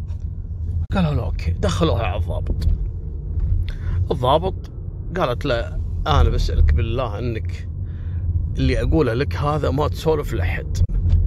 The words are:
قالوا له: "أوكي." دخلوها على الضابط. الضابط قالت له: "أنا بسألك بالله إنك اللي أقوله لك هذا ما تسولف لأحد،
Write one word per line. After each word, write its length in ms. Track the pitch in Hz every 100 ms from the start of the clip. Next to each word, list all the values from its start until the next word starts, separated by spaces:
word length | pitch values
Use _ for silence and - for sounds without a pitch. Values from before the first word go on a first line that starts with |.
| - - - - - - - - -
قالوا 200 | 196 165
له: 100 | 139
"أوكي." 280 | - - -
دخلوها 520 | - 202 170 165 120
على 180 | 104 98
الضابط. 460 | 87 - - - - - - - - - - - - - - - - - -
الضابط 600 | - 123 151 190 - - - - - - 180
قالت 280 | 151 120 143
له: 340 | 117 110 - - - 156
"أنا 220 | 143 120
بسألك 440 | 117 - - -
بالله 460 | - 120 117 123 104
إنك 500 | 123 107 87 - - - - - - - - - - -
اللي 240 | 131 120
أقوله 320 | 131 160 131
لك 220 | 117 139 -
هذا 340 | 147 151 143
ما 180 | 131 147
تسولف 460 | - 160 156 139
لأحد، 440 | 117 87 - - - - - - -